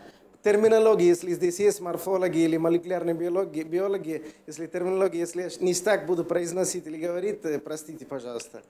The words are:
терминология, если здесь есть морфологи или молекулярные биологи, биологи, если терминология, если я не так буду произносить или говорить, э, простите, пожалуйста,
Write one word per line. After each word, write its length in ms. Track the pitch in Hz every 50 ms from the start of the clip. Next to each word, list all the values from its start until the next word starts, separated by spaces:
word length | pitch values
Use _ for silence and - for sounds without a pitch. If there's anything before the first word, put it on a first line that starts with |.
| - - - _ _ _ _ _
терминология, 640 | - 208 208 208 220 220 226 220 220 220 214 175 175
если 280 | 175 175 170 - 180 170
здесь 260 | 151 185 175 175 -
есть 200 | 202 208 196 -
морфологи 580 | 180 175 165 165 - 185 196 185 185 180 156 165
или 180 | 165 160 160
молекулярные 580 | 160 165 165 170 175 175 180 180 170 170 170 165
биологи, 480 | 160 170 175 175 190 196 170 151 156
биологи, 640 | 156 160 165 180 196 202 196 - 156 156 160 147 156 - - _ _ 156
если 180 | 151 160 165
терминология, 540 | 156 - 180 175 185 190 190 196 185 165 170
если 220 | 170 170 - 175
я 80 | 180 165 - -
не 140 | 180 185 175
так 320 | 180 - 220 202 185 151
буду 180 | 160 185 170 160
произносить 640 | 170 170 175 175 165 170 185 180 185 - 180 160 156
или 80 | 156
говорить, 480 | 156 165 175 175 180 190 214 - - -
э, 160 | 160 147 139
простите, 440 | - - 156 151 - - 156 - 127
пожалуйста, 580 | - 143 131 117 123 120 113 - - - 110 -